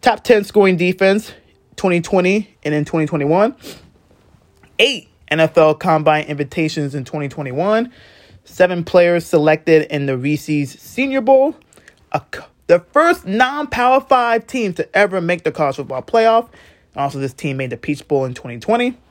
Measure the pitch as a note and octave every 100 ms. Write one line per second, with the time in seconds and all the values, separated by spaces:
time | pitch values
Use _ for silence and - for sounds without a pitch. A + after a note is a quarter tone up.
0 | - G#3 - A3+ G3+ G#3+ G3 F3+ F3+ F#3
1 | F#3+ G3+ - - _ _ _ - F#3+ F3
2 | E3+ F#3+ F3+ G3+ G#3 _ D3+ D3+ D3 E3+
3 | D3+ D#3 C#3+ E3+ A3 C#4 - - - _
4 | _ _ _ _ _ _ _ _ B3 A#3+
5 | - _ - D#3 D#3+ E3+ D#3 D3+ F#3+ D#3
6 | D3+ D3+ D3+ D3 C#3 - D#3+ D#3+ C#3+ C#3+
7 | B2 D#3 C#3+ C#3+ C#3 B2+ F#3 A3 A#3+ _
8 | - - _ - _ - F3+ F3+ E3 F3+
9 | F3 F3 E3+ E3 D3+ D#3 D#3+ D#3+ D3+ D3
10 | C#3 C3 C3 D3 - D3+ C#3 - - -
11 | C4+ C4+ A3+ C4+ C#4 - _ _ - _
12 | _ - _ - - _ _ F3 - C#4+
13 | E4 F4 - G3+ B3+ C#4+ D4 A#3+ B3 C4
14 | C4 C4 A#3+ A#3 A3+ C4 G#3+ E3+ D#3 -
15 | G3+ F#3 E3+ F3+ D#3+ - D3 C3+ C3+ C3
16 | - A#3 A3+ A3+ A#3 - - _ _ -
17 | C#3 C#3 C3+ C3 D3+ C3 B2+ A#2+ - D3
18 | - C#3+ C3 B2 B2+ A#2+ A2 A#3 A#3+ B3
19 | _